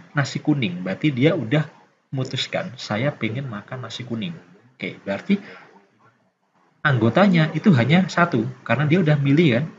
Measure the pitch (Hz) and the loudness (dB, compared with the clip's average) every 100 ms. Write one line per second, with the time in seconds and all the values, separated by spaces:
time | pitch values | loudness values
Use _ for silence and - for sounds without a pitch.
0 | - 151 131 147 - 147 101 87 92 95 | -4 -4 -4 -2 -2 0 -2 -6 -8 -2
1 | 151 120 151 185 110 151 151 - _ _ | -2 2 2 2 0 -2 -2 -10 _ _
2 | _ 131 131 123 - 90 90 120 - 107 | _ -8 -6 -6 -6 -6 -8 -12 -6 -2
3 | 143 - 110 123 139 104 - 127 117 - | -2 -4 -6 -6 -8 -12 -12 -14 -12 -14
4 | 120 113 90 82 - - _ _ 92 - | -8 -8 -8 -10 -18 -20 _ _ -12 -10
5 | 98 98 - 196 - - - _ _ _ | -8 -8 -2 -2 -4 -20 -20 _ _ _
6 | _ _ _ _ _ _ _ _ 151 123 | _ _ _ _ _ _ _ _ 0 2
7 | 113 170 202 175 156 156 220 131 127 175 | 2 4 4 4 2 2 4 4 4 2
8 | 185 - 170 135 131 - - 117 147 175 | 2 0 0 0 -2 -6 -2 0 2 2
9 | 151 147 139 147 165 117 160 | 2 2 4 4 4 2 -2